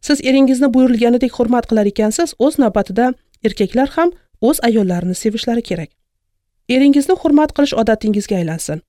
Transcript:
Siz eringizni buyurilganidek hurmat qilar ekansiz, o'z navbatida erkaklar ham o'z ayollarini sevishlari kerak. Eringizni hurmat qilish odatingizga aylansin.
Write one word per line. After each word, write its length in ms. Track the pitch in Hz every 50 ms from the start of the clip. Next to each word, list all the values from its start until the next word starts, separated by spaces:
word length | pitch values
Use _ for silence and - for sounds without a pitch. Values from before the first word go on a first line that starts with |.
Siz 160 | - - 294 285 -
eringizni 440 | 254 262 269 269 262 269 247 277 269 226
buyurilganidek 580 | 254 254 254 247 220 233 233 240 247 262 247 - -
hurmat 260 | 247 226 247 240 226 -
qilar 160 | 220 220 208
ekansiz, 480 | 202 202 - 214 214 214 - 339 - - _
o'z 160 | 233 285 330 -
navbatida 480 | 269 220 185 208 196 - 185 233 240 254 254 _ _ _ _ _ -
erkaklar 440 | 220 - - 202 190 - 247 269 269 -
ham 140 | - 330 349 349 - _ _ _ _
o'z 180 | - 240 302 -
ayollarini 520 | - 233 220 220 208 185 180 175 175 180 180
sevishlari 480 | - - 220 208 226 - - 233 233
kerak. 280 | 226 - 185 170 156 - _ _ _ _ _ _ _ _ _ _ _ _ _ _ _ -
Eringizni 460 | 240 262 277 285 277 285 277 - 370
hurmat 360 | - - 320 294 294 302 302 -
qilish 180 | - 285 277 -
odatingizga 640 | 220 226 226 220 220 - 214 208 208 202 - 208
aylansin. 460 | 185 170 160 160 165 - - 147 156 _